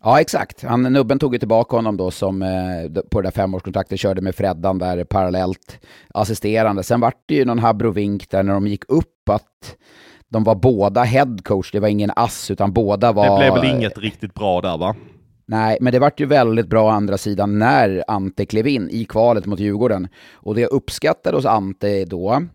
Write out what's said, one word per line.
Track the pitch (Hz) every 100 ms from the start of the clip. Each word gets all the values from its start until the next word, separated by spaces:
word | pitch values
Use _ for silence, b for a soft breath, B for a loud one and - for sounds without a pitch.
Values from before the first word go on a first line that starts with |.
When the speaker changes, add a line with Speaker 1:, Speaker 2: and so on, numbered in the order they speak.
Speaker 1:
Ja, | 110 131
exakt. | 165 180 - -
Han, | 127 123
nubben | 127 135 117 131
tog | 143 120
ju |
tillbaka | 110 113 117 120
honom | 113 101
då | 92
som, | - 98 95
eh, | 95 92 92 90 82
d-, | 82 -
på | 107
det | 95
där |
femårskontraktet | - 95 92 95 95 92 98
körde | 101 92
med | 95 90
Freddan | 98 85 92 95
där | 90 90
parallellt | 87 98 92 90 92 95 _ - B B B
assisterande. | - 107 110 104 110 110 98
Sen | 90 117
vart | 117 - _
det | 151
ju | 127
någon | 120
habrovink | 117 107 113 98 101 101 -
där | 98
när | 98
de | 98 101
gick | 101 -
upp | 139 - _ -
att | 104 _ _ - - b b b b b
de | 113
var | 110 104
båda | 123 113 101 101
head | 123 131 139 107
coach. | - 98 92
Det | 104
var | 104
ingen | 104 104 -
ass, | 117 - -
utan | 98 101
båda | 98 104 101 120
var | 104 104
Speaker 2:
Det | 98
blev | 98 -
väl | 131 131
inget | 110 -
riktigt | 107 - 104
bra | - 104 90
där, | 92 82
va? | 90 101 B B _ _ -
Speaker 1:
Nej, | 110 110 110
men | 127
det | 127
vart | 143 -
ju | 147
väldigt | 143 117 113 92
bra | 110
å | 110
andra | 107 104 98
sidan | - 98 101 104
när | 113 131 110 92 -
Ante | 107 98 - 104
klev | 107 117
in | 135 92
i | 113 110
kvalet | 110 117 110 95
mot | 98
Djurgården. | 104 101 95 95 90 B B
Och | B - 107
det |
jag | 117
uppskattade | 139 - - 151 160 - 151
hos | 127
Ante | 107 98 95 104 101 90
då | 90 92 127 170